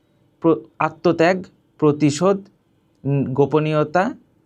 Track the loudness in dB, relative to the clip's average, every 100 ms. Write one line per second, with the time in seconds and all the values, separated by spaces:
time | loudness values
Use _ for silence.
0 | _ _ _ _ -2 -2 -4 -6 -6 -2
1 | -2 2 0 0 -6 _ _ _ 0 2
2 | 0 0 0 0 -6 _ _ _ _ _
3 | -4 -2 -2 0 2 0 0 0 0 0
4 | -2 -4 _ _